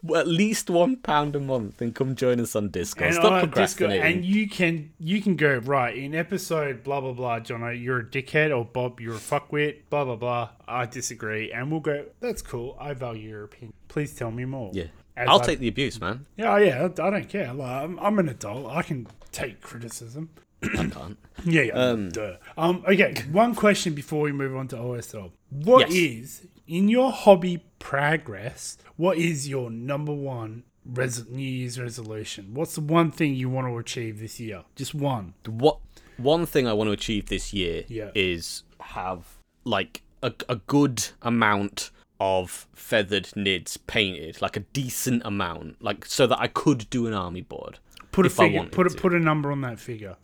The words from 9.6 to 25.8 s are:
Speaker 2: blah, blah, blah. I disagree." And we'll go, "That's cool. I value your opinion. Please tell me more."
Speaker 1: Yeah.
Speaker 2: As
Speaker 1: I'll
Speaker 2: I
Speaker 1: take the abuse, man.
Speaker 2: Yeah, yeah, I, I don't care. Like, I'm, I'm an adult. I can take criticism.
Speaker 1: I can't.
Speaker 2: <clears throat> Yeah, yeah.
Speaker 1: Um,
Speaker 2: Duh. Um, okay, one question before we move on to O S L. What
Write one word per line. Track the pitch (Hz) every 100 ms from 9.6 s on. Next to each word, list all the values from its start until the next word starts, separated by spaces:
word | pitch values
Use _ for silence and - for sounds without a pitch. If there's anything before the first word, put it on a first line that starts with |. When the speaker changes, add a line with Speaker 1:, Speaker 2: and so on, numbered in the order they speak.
| 147 147 _
Speaker 2:
blah, | 147
blah, | 139 117
blah. | 120 120 117 - -
I | 120 120
disagree." | 127 117 117 110 107 110
And | 117 131
we'll | 160
go, | 151 147 - _
"That's | 247 202
cool. | - 123 123 151
I | 139
value | 139 123 113 107
your | 107
opinion. | 107 - 113 - -
Please | - 151
tell | - 117
me | 113
more." | 127 135 110
Speaker 1:
Yeah. | 95 82 - _ -
Speaker 2:
As | 123
Speaker 1:
I'll | 180
Speaker 2:
I |
Speaker 1:
take | 123 165
the | 123
abuse, | 101 135 -
man. | 87 117 143 -
Speaker 2:
Yeah, | 220 202
yeah, | 208 127 175 -
I, | 165
I |
don't | 202 123
care. | 202 147
Like, | 131 131 131
I'm, | 151 180
I'm | 202 214
an | 170
adult. | 117 107 113 139
I | 143
can | 180 143 113 - -
take | - 147 101
criticism. | - 117 117 - 117 131 160 - _ _
Speaker 1:
I | - - -
can't. | - 69 -
Speaker 2:
<clears throat> | - -
Yeah, | 175 165
yeah. | 123
Speaker 1:
Um, | 110 127 117 98
Speaker 2:
Duh. | 98 104 90 - -
Um, | 165 180 -
okay, | 190 156 - 127
one | 160 240 220
question | 208 202 180
before | 147 139 156
we | 147
move | 143 135
on | 131 131
to | 123
O | 120
S | 120 -
L. | 110 95 - _
What | 135 160 254